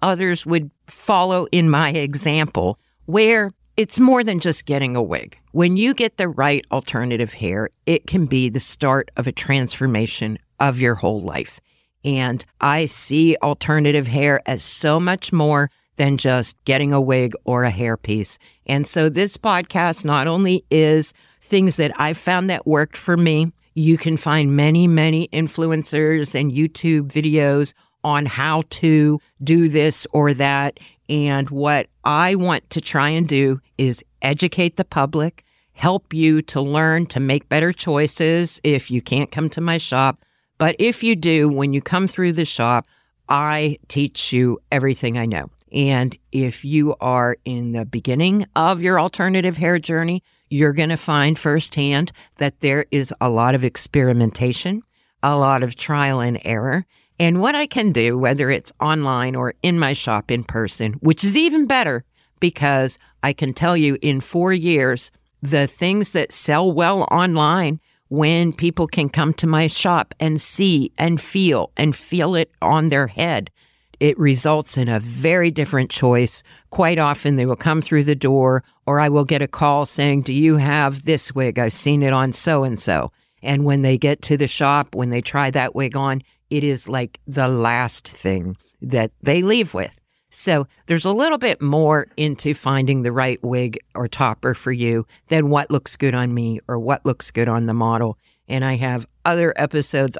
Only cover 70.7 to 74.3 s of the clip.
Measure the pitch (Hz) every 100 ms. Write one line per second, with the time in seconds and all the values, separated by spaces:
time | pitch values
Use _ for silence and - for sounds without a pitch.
70.7 | 156 127 - 165 165 - 196 180 120 -
71.7 | - 151 - - 180 160 175 156 - 80
72.7 | 156 160 143 127 - 170 123 90 _ _
73.7 | _ _ - 147 139 147